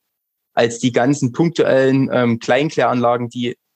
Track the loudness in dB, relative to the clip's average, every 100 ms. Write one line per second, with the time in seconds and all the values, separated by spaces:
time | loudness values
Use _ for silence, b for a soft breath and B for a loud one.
0 | _ _ _ _ _ -2 -2 0 -2 2
1 | 2 0 -2 0 0 0 2 2 2 2
2 | 0 0 0 0 0 0 0 0 0 0
3 | 0 0 -4 -6 -8 -8 _